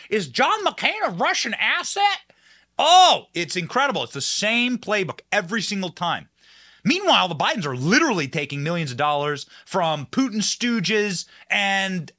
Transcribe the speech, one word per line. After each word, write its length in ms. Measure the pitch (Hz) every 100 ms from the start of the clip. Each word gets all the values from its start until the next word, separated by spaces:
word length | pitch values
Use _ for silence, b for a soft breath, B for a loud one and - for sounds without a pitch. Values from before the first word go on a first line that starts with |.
| B
"Is 180 | 214 151
John 360 | 120 285 440
McCain 360 | 359 - 277 427 330
a 40 |
Russian 440 | 175 294 370 247
asset?" 480 | 208 214 330 - 392 403 381 - b b b b -
Oh, 500 | 302 370 359 190 -
it's 240 | 165 170 185
incredible. 460 | 165 247 277 190
It's 100 | 123
the 80 | 139
same 560 | - - 208 233 247 247
playbook 440 | - 208 170 - -
every 300 | 202 175 220
single 280 | 160 202 185
time. 380 | - 175 120 - _ b b b b
Meanwhile, 440 | - 349 392 220 185
the 60 |
Bidens 320 | 156 214 302 147
are 80 |
literally 540 | 127 147 262 320 190 139
taking 340 | 156 143 143
millions 300 | 147 170 156
of 40 | 123
dollars 500 | 147 147 147 139 - B
from 420 | - 185 165 151 135
Putin's 400 | - 262 214 -
stooges, 800 | - 240 233 180 214 208 175 - B B
and 600 | 202 196 196 190 185 143